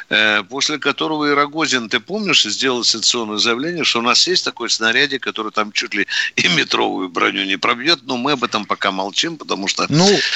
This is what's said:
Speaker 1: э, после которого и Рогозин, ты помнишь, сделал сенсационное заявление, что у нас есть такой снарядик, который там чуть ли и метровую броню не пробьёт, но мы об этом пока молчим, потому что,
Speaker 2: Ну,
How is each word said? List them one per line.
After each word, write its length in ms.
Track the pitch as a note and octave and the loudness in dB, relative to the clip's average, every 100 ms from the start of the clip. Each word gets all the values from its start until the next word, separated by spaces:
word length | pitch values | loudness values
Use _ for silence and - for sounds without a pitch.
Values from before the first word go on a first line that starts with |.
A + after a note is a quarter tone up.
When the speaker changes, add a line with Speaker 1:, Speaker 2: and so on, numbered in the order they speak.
| - | -2
Speaker 1:
э, 320 | G#2+ G#2+ G#2 | 2 4 2
после 360 | F#2+ C3 C#3 D3+ | 0 -4 -2 -2
которого 520 | C#3+ C3+ D#3+ D#3 D3 | -2 -2 -2 0 2
и 40 | |
Рогозин, 540 | C#3+ D3 D#3 D3 B2+ A2 | 2 0 0 0 0 0
ты 120 | B2 | -4
помнишь, 420 | - G#3 G3 - | -2 -4 0 2
сделал 420 | G#2+ G2+ C3 B2 | 2 0 0 2
сенсационное 540 | G#2+ A2+ - B2 A2 G#2+ | 0 0 0 0 -2 0
заявление, 460 | A2 A#2 D3+ F3 | 0 0 -2 -2
что 160 | C3+ A#2+ | 0 0
у 20 | |
нас 240 | A#2+ A#2+ - | 2 4 4
есть 180 | F3+ | 2
такой 240 | - - A2+ | -2 -4 -4
снарядик, 540 | - A2 A#2+ C#3+ C3 | 0 2 2 2 0
который 300 | - G2+ G#2+ | -4 -4 -4
там 200 | A2 G#2+ | -2 -2
чуть 220 | - B2 | -2 -2
ли 120 | G#2 F#2+ - - - | -2 -2 0 -2 0
и 120 | F3+ | 2
метровую 600 | E3+ B2+ A2+ A2 G2 F#2 | 2 2 0 0 -2 -4
броню 360 | F2 G#2 G2 | 0 0 0
не 120 | G2 F#2+ | -2 0
пробьёт, 440 | A#2 A#2+ C3+ E3 | 0 0 0 -2
но 140 | A#2+ B2+ | -2 -4
мы 160 | C3 | -2
об 120 | C#3+ | -2
этом 220 | A#2 A2 G2+ | -2 -4 -4
пока 240 | F#2+ G2+ | -2 -2
молчим, 480 | F#2+ G2 F#2 E3 D#3+ | -2 -2 -2 -4 -6
потому 300 | - G2+ F#2+ | -6 -4 -4
что, 180 | - - | -2 0
Speaker 2:
Ну, 320 | D3 F#3+ G3 - | 4 4 4 0